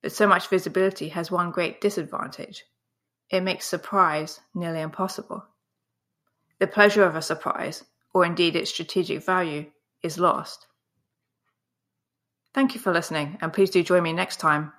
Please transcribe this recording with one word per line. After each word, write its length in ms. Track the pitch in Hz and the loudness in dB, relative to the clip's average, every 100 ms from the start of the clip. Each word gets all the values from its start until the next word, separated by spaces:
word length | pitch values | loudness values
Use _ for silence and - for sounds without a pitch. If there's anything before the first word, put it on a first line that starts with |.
but 80 | - | -8
so 160 | - 208 | 2 4
much 220 | 196 - | 4 2
visibility 600 | 185 180 185 190 196 156 | 0 0 0 0 0 -8
has 220 | 170 165 | -6 -4
one 200 | 180 175 | -2 -2
great 280 | 170 170 - | -2 -4 -2
disadvantage. 840 | 208 208 156 - - - - - - _ _ _ _ _ _ | -2 -2 -6 -8 -8 -10 -16 -16 -20 _ _ _ _ _ _
It 120 | 185 | -2
makes 240 | 185 - - | -2 -4 -4
surprise 760 | 175 - 202 175 151 156 - _ | -6 -2 2 2 2 -6 -12 _
nearly 280 | 180 170 165 | -6 -4 -4
impossible. 640 | 156 - 190 - - - - _ _ _ _ _ _ _ _ _ _ _ | -6 -4 -4 -4 -10 -14 -14 _ _ _ _ _ _ _ _ _ _ _
The 80 | 190 | -2
pleasure 380 | - 208 208 190 | 6 6 8 4
of 100 | 160 | 4
a 60 | |
surprise, 640 | 156 160 - - - 160 - _ _ | -4 -4 -4 -4 -6 -10 -18 _ _
or 120 | 185 175 | 2 2
indeed 320 | 170 170 165 | 4 2 2
its 140 | 160 | -4
strategic 520 | - 165 190 170 - | -6 -4 -2 -2 -4
value, 480 | 170 185 175 147 151 _ _ _ | -2 0 0 -4 -10 _ _ _
is 180 | 170 156 | -8 0
lost. 480 | 175 - 156 - _ _ _ _ _ _ _ _ _ _ _ _ _ _ _ _ _ _ _ | 0 0 -4 -16 _ _ _ _ _ _ _ _ _ _ _ _ _ _ _ _ _ _ _
Thank 220 | - 269 233 | 0 0 0
you 40 | |
for 140 | - | 0
listening, 440 | 170 165 156 147 175 | 0 0 -4 -4 -6
and 100 | 160 | -6
please 200 | 160 196 | 2 4
do 100 | 185 | 4
join 220 | 170 180 | 4 4
me 100 | 170 | 2
next 260 | 165 185 - | -2 -4 0
time 340 | 165 151 151 | 2 2 0